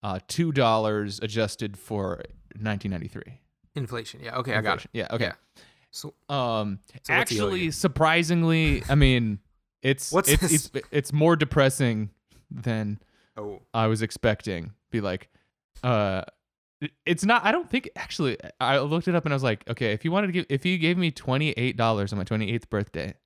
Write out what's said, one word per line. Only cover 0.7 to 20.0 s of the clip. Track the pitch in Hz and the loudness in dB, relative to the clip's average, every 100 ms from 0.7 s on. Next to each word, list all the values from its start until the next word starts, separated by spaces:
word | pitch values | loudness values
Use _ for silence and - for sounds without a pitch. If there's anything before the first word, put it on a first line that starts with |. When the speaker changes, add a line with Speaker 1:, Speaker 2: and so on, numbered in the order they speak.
| 110 110 107 104 101 | 4 2 0 -2 -6
Speaker 1:
adjusted | 110 107 107 - 107 98 | -6 -2 -2 -2 -8 -8
for | - 107 95 87 - - _ - | -8 -4 -4 -6 -12 -18 _ -8
nineteen | 110 101 101 | -6 -4 -4
ninety-three. | 92 95 - - 131 _ _ _ - | -6 -8 -12 -16 -20 _ _ _ -10
Speaker 2:
Inflation. | 120 120 113 - | -8 -8 -10 -14
Yeah. | 117 123 | -10 -8
Okay, | 123 | -2
I | 107 | -2
got | 107 90 | 0 -2
it. | - | -4
Speaker 1:
Inflation. | |
Yeah. | 113 98 113 | -8 -4 -2
Okay. | 113 | -4
Speaker 2:
Yeah. | - _ _ - _ _ | -6 _ _ -20 _ _
So, | - 147 _ _ | -16 -16 _ _
Speaker 1:
Um, | 139 123 113 104 98 _ - | -4 0 0 -2 -6 _ -20
Speaker 2:
so | - 165 | -2 0
what's | 233 | 0
he | 110 | 0
owe | 104 | 0
Speaker 1:
actually, | 185 170 | 0 -2
Speaker 2:
you? | |
Speaker 1:
surprisingly, | 147 185 135 156 165 165 170 165 160 156 143 - | 0 -2 2 4 4 4 2 4 4 4 0 2
I | 143 | 6
mean, | 139 123 113 101 _ _ | 6 6 2 -4 _ _
Speaker 2:
<laughs> | _ _ | _ _
Speaker 1:
it's, | 131 139 - | 0 0 2
Speaker 2:
What's | 170 196 | 2 4
Speaker 1:
it's, | 196 | 4
Speaker 2:
this? | 185 151 - | 4 2 0
Speaker 1:
it's, | 139 - | -10 -4
it's | 147 139 | -4 0
more | 147 156 165 | 4 4 4
depressing | 147 - 135 135 127 110 104 _ _ _ _ | 2 4 4 4 0 0 -4 _ _ _ _
than | 127 120 110 107 110 _ _ _ - | -8 -4 -4 -4 -6 _ _ _ -12
Speaker 2:
Oh. | 104 98 _ | -12 -12 _
Speaker 1:
I | 117 110 | 0 2
was | 110 | 2
expecting. | 110 - 117 104 - 90 90 - _ | -2 0 0 0 -4 -8 -8 -16 _
Be | 117 | -4
like, | 101 92 - _ _ _ _ - | -4 -6 -8 _ _ _ _ -8
uh, | 123 117 104 95 - _ _ _ _ _ | 0 2 2 -2 -6 _ _ _ _ _
it, | 147 _ - | -12 _ -4
it's | 170 | 0
not, | 196 233 196 | 2 2 4
I | |
don't | 311 339 | 0 0
think, | 247 - - | -4 -4 -14
actually, | - - 147 107 - - | -12 -4 -2 -2 -10 -4
I | 123 139 | 2 2
looked | 143 160 175 | 2 -2 0
it | 175 | 0
up | 151 | 0
and | |
I | 139 | 0
was | |
like, | 127 107 - | 0 -2 -4
Okay, | 113 117 | -2 -2
if | 107 | 0